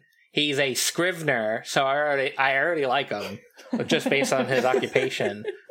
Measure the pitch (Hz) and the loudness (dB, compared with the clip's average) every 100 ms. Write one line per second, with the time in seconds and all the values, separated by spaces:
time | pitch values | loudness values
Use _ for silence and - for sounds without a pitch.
0 | _ _ _ 147 147 139 139 117 - - | _ _ _ -2 0 2 0 -2 -2 0
1 | 175 175 151 123 107 117 - 151 135 143 | 0 0 0 0 0 -4 -2 0 2 2
2 | 147 139 135 - 135 135 160 165 131 139 | 2 0 0 2 2 2 2 0 2 0
3 | 131 104 98 104 - - - 247 110 160 | 0 -4 -6 -10 -16 -20 -8 -6 0 0
4 | 254 139 131 135 120 131 127 127 120 127 | 2 0 2 0 0 0 2 0 0 0
5 | 131 - 107 104 415 - - | 0 -2 -4 -4 -10 -12 -10